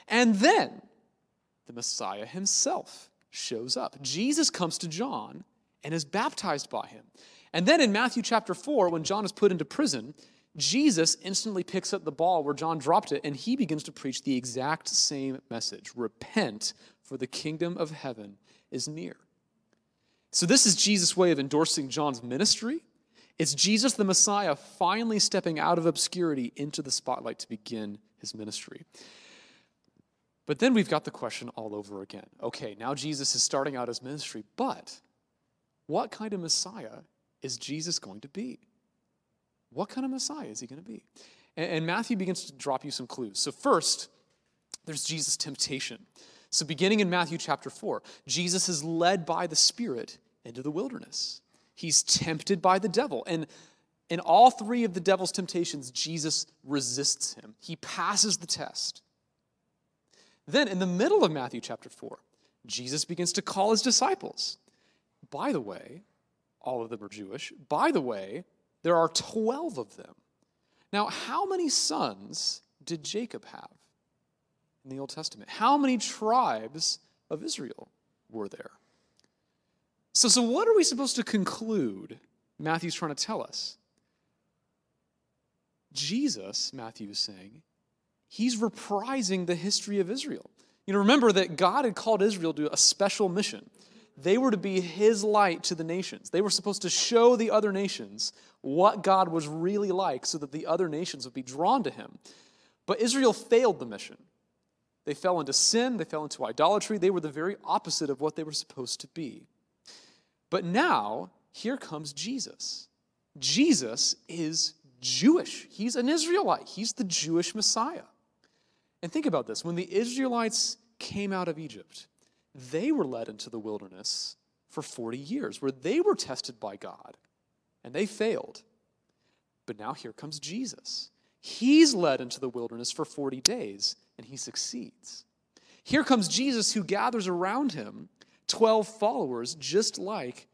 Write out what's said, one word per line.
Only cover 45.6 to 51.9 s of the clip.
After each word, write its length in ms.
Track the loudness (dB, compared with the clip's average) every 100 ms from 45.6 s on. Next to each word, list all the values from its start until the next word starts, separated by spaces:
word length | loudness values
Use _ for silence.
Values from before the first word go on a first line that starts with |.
| -4 -4 -8 -10 _ -20 -20 -20 _
So 120 | -2 -2
beginning 340 | 2 4 4
in 100 | 4
Matthew 280 | 2 0 -2
chapter 320 | -2 -4 -4
four, 340 | -8 -6 -6 -8 -16 -4
Jesus 400 | -2 0 0 0
is 160 | -2
led 420 | -2 2 4 4 0
by 220 | -2 0
the 80 | 2
Spirit 640 | 2 2 -4 -6 -8 -14 _ _
into 180 | -16 -10
the 80 | -6
wilderness. 720 | -4 -6 -8 -10 -6 -6 -8 _ _ _
He's 300 | -10 2